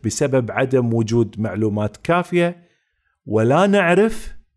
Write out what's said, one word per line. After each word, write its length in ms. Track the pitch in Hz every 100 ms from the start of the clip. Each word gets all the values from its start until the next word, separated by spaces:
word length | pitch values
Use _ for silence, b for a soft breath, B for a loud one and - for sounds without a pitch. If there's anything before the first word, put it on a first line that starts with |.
بسبب 460 | 110 - 143 131 117
عدم 440 | 117 131 131 120
وجود 460 | 117 110 117 113 101
معلومات 560 | 107 95 107 104 107 -
كافية، 720 | - 175 180 175 170 175 b b b b b b -
ولا 400 | 110 113 151 202
نعرف 680 | 202 170 180 220 - - - _